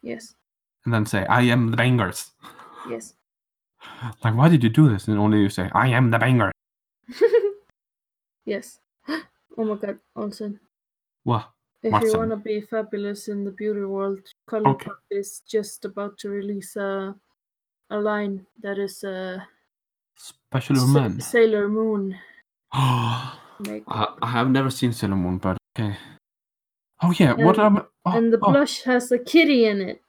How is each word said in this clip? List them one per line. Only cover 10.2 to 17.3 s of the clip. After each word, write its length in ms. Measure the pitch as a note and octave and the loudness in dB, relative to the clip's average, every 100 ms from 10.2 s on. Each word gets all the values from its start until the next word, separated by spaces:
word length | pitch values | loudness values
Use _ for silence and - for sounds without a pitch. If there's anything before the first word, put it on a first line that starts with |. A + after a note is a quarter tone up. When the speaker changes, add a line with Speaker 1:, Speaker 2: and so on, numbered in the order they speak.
| G#3+ G3+ G#3 G#3 _ _ _ _ _ _ | -10 -8 -12 -12 _ _ _ _ _ _
Speaker 2:
What? 240 | - A2+ - _ _ _ | -4 -2 -4 _ _ _
Speaker 1:
If 80 | A3+ | -2
Speaker 2:
Watson. 180 | G#3+ A3 | 0 2
Speaker 1:
you 80 | A3 | 0
wanna 200 | A3+ G#3+ | -2 -6
be 220 | G#3+ G#3+ | -6 -8
fabulous 680 | G#3+ A3 G#3+ G3+ G3+ G#3 - | -6 -8 -6 -8 -8 -8 -10
in 160 | G3+ G3+ | -8 -8
the 60 | |
beauty 300 | G3 G#3 G#3 | -6 -6 -4
world, 360 | G3 G3 G3 G3 - _ _ | -6 -4 -4 -6 -12 _ _
Colourpop 260 | A3 G#3 - | -2 0 -2
Speaker 2:
Okay. 160 | - - _ | -6 -18 _
Speaker 1:
is 300 | G3+ G3 - _ | -10 -10 -16 _
just 380 | A3 G#3 - G#3+ | -6 -6 -12 -14
about 320 | G3+ G3+ G#3 | -10 -12 -10
to 100 | G#3 | -10
release 460 | G3+ G3+ G3+ F#3 G#3 | -10 -8 -10 -10 -8
a, 380 | G3 G3 G3 G3 _ | -6 -6 -8 -14 _